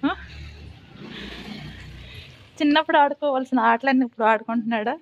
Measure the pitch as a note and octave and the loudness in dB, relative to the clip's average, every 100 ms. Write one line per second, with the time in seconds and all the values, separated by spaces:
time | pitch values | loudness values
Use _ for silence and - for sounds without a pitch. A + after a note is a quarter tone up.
0 | C#4+ F#4 - - - - - - - - | -4 -4 -10 -16 -16 -18 -20 -20 -20 -20
1 | - - - - - - - - - - | -18 -16 -14 -14 -14 -14 -14 -16 -18 -18
2 | - - - - - - D4+ D4 D#4+ E4 | -18 -18 -20 -20 -20 -2 4 4 6 6
3 | C#4+ C#4+ D4 C4 C4 B3+ A3+ A#3 C4+ C4 | 4 2 -2 -2 0 2 4 2 2 2
4 | B3+ - A3 A3 A3+ A#3 A3 A3+ G#3+ D#4 | 0 0 2 2 0 -4 -2 -2 -2 -4